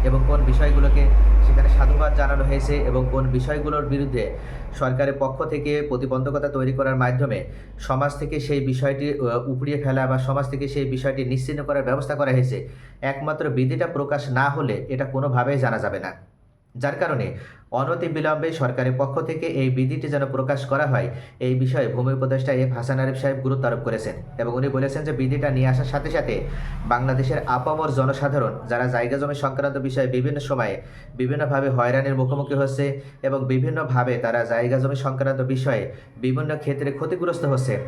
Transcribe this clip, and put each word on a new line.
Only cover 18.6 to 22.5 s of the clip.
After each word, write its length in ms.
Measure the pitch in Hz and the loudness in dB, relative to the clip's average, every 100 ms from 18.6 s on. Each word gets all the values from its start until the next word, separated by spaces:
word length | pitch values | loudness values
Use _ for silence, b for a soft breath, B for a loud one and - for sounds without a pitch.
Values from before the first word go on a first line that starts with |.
| 127 127 127 127 | -2 0 -2 0
পক্ষ 160 | 135 160 | -2 -2
থেকে 260 | 160 156 165 | -4 -4 -4
এই 220 | 131 131 | 0 0
বিধিটি 360 | 127 131 - 151 | 2 0 -2 -2
যেন 160 | 143 135 | -2 -2
প্রকাশ 340 | 127 131 135 - | -2 -2 -4 -2
করা 200 | 139 143 | 0 2
হয়, 220 | 123 123 B B B | 0 0 B B B
এই 140 | 127 | -2
বিষয়ে 340 | 127 127 147 117 | 0 0 0 0
ভূমি 240 | 123 127 | 0 -2
উপদেষ্টা 400 | 135 131 135 131 | 0 0 0 0